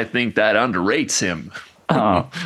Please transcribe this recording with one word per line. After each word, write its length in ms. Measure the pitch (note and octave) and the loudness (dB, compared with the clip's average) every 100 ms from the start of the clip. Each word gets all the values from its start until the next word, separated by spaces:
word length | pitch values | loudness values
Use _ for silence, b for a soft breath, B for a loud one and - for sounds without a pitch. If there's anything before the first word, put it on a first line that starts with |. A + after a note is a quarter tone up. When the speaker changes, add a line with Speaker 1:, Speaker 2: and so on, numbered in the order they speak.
Speaker 1:
I 40 | A2+ | 2
think 240 | B2 A#2 A2 | -2 0 2
that 200 | A2 G#2+ | 2 2
underrates 680 | B2 F2+ F#2 D3 B2 - | 2 0 0 0 0 -2
him." 280 | F#2+ E2 F2+ - B B - | -2 -4 -8 -16 B B -2
Speaker 2:
Ja. 420 | C3+ G#2+ F#2 - E3+ | 0 2 2 0 -8